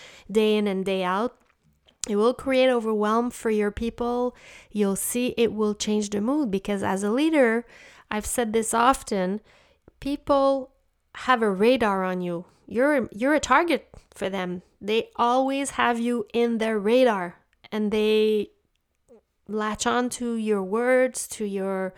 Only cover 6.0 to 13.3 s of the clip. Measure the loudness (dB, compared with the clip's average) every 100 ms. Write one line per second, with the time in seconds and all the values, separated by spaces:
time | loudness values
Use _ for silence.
6 | -2 -2 0 0 0 -2 -4 -4 -2 -2
7 | 0 0 2 4 4 2 -4 -14 -20 -18
8 | -8 -8 -4 -2 0 -2 0 2 2 2
9 | -2 -2 -2 -4 -10 _ _ _ _ -12
10 | -8 -6 0 2 2 0 -4 _ _ _
11 | _ -6 0 2 2 4 4 4 2 0
12 | -2 -2 -4 -6 -10 _ -6 0 2 2
13 | -2 -2 0